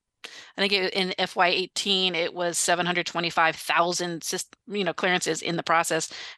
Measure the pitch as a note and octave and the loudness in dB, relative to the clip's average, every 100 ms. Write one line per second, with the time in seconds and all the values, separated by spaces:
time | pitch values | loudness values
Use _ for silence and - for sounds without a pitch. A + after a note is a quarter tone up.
0 | _ _ - - - - G3 G3 F#3 G3 | _ _ -20 -18 -14 -4 0 2 2 0
1 | F#3 - F#3 - F3 F3 F3+ - G3+ F#3+ | -2 -2 -2 4 4 4 -2 -4 0 2
2 | F#3 E3 F3 F3 F3 D#3+ - F3 F3 F3 | 2 0 -2 -2 -2 0 2 2 2 0
3 | E3 E3+ E3+ - D#3+ D#3 - D#3 F3 F3 | -2 -2 0 2 2 2 0 2 2 0
4 | F3+ E3 - F#3 - - - G3+ F3 - | -4 -4 -6 -6 -8 -16 -8 -2 -2 0
5 | F#3+ F3+ - D#3+ - E3+ - E3 E3 D#3+ | 0 2 0 -2 -2 -4 2 2 2 -2
6 | - - - | -2 -8 -14